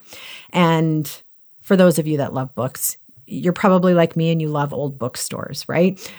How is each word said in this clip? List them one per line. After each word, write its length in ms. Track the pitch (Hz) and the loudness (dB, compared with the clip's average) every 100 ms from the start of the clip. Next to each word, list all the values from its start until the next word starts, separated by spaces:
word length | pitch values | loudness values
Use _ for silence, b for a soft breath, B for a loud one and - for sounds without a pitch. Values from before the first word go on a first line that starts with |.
| B B B B B | B B B B B
And 640 | 180 170 165 160 156 147 - _ _ _ _ | 0 2 2 0 -2 -6 -12 _ _ _ _
for 160 | - 196 | 0 4
those 220 | 180 156 | 6 4
of 80 | 156 | 0
you 100 | 151 | -2
that 160 | 131 | -2
love 220 | 131 131 - | -4 -6 -6
books, 420 | 127 - - - _ _ _ | -6 -6 -8 -8 _ _ _
you're 280 | - 180 | -4 -2
probably 400 | 175 202 185 185 | 0 2 4 4
like 240 | 175 165 - | 4 4 2
me 140 | 165 | 0
and 100 | 165 | 0
you 80 | 156 | 0
love 240 | 147 143 | -2 -2
old 260 | 151 147 139 | -4 -6 -6
bookstores, 680 | 123 - - - - - - | -8 -8 -10 -8 -10 -10 -4
right? 280 | 156 185 190 B | 0 2 0 B